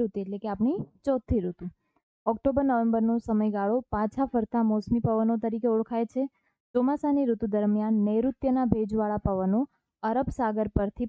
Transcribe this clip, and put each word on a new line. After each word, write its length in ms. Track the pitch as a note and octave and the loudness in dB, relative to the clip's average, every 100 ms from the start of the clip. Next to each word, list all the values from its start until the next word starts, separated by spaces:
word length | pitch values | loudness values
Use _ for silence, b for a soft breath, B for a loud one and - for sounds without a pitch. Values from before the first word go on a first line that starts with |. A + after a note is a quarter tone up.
ઋતુ 200 | A3+ G3+ | -2 -4
એટલે 180 | F#3+ G3+ | -8 -8
કે 60 | G#3+ | -6
આપણી 340 | G3 A#3 F#4 - _ | -2 0 0 -6 _
ચોથી 360 | - B3+ - A3+ | -2 -2 0 -2
ઋતુ. 220 | F3+ - F3+ - _ _ _ _ - | -2 -6 -12 -14 _ _ _ _ -4
ઓક્ટોબર 380 | A3+ C#4 C4+ | 0 0 2
નવેમ્બરનો 500 | C#4 A#3 A#3 A3+ A3+ A#3 | 2 2 2 2 2 0
સમયગાળો 580 | A3+ G#3+ G#3+ G3+ G3+ A#3+ - | 0 0 0 0 0 -2 -2
પાછા 320 | G#3 G#3+ B3+ C4+ | -2 -2 -2 -2
ફરતા 300 | A#3+ A3 A#3 | 0 0 0
મોસમી 380 | A3+ G#3+ - A#3 A#3 | 2 0 0 0 2
પવનો 300 | A3 A3+ A#3 | 2 2 0
તરીકે 320 | A#3 A3+ A#3 | -2 -2 0
ઓળખાય 380 | A3 A3+ A#3 A#3 | 0 0 -2 -2
છે. 100 | B3+ C#4 - _ _ _ | -2 -4 -6 _ _ _
ચોમાસાની 500 | B3 B3+ D4 D4 C#4+ C4 | -2 0 0 0 2 2
ઋતુ 160 | A3+ A3 | 0 0
દરમિયાન 420 | G#3 G#3 G#3 G#3+ A3 G#3 | 0 2 2 2 2 2
નૈઋત્યના 580 | G#3+ B3+ - C4+ B3+ B3+ | 2 0 -2 0 0 2
ભેજવાળા 520 | G#3+ G#3+ A3 G#3 G#3 G#3 | 0 0 -2 -2 -2 -2
પવનો 340 | F#3+ F#3+ G#3+ C#4+ _ _ _ | 0 2 0 0 _ _ _
અરબ 280 | A3 A#3+ C4+ - | -4 -2 -2 -2
સાગર 320 | A3+ G#3+ G#3+ - | -2 -2 -2 -2
પરથી 320 | G3+ - | -2 -4